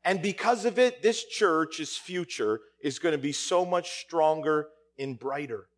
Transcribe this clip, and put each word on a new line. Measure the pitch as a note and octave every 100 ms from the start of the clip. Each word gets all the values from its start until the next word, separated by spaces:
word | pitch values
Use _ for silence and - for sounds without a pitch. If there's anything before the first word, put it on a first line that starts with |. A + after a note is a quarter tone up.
| F3
And | F#3+
because | F#3+ - A3+ A#3+
of | A3+ G3+
it, | B3+ B3
this | G#3+ A3+ -
church's | - G3 D#3+ D#3+ - D3+ -
future | - F3+ E3+ - G#2+ A2 - _
is | D3 C3
gonna | E3+ D3
be | C#3
so | C#3 - F#3 F3+
much | F3 F3 -
stronger | - E3+ D#3 D#3 D#3 D3+ D3+ _ _ -
and | C3+ A#2+
brighter. | C3+ C#3+ C#3+ A2 -